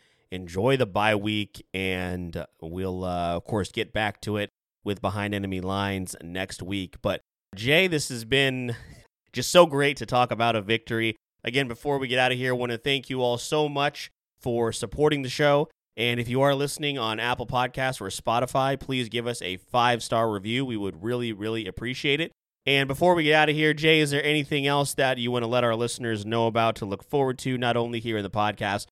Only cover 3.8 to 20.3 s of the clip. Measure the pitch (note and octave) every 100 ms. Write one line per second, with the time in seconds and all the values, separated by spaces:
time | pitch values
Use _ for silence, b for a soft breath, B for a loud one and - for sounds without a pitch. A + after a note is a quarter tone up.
3.8 | G#2+ G#2 G#2+ - - G#2 G#2 _ _ _
4.8 | G2+ G2 G2+ G#2 G#2 G#2 G2 F#2 F#2 G2
5.8 | G2 F#2+ F2+ - E2 F2+ F#2+ - F2 G2
6.8 | F#2 - G#2 E2+ _ _ _ G2 A#2 D#3
7.8 | F#3+ D#3 - B2 A2+ C#3 C3+ B2+ B2 A#2
8.8 | B B - _ _ B2 B2 F3+ E3+ C#3
9.8 | C#3+ C#3 A2 B2 B2 A2 A#2 A2+ G2 A2+
10.8 | - A2+ A2+ G#2+ _ _ A#2 B2 C3 A#2
11.8 | D3 C#3 C3 B2+ B2+ B2 B2+ B2 B2 A#2
12.8 | - C#3 A#2+ C3 B2 A#2+ - D#3 D3+ C#3
13.8 | C#3+ - - _ _ _ B2+ A#2+ A2+ -
14.8 | A2 - D3+ D3 B2+ - D3 C#3+ D#3 _
15.8 | _ - A#2+ A#2+ A#2+ B2+ C#3 C#3 C#3+ -
16.8 | D3 C#3 A2+ A2 A#2 B2 A#2+ B2 B2+ C3
17.8 | C3 B2+ G2 - - A#2 B2 C#3 C3+ C3+
18.8 | - C3 A#2 A#2 A#2 A#2 F2 F#2 - B2
19.8 | A#2+ A#2+ - A#2 A2+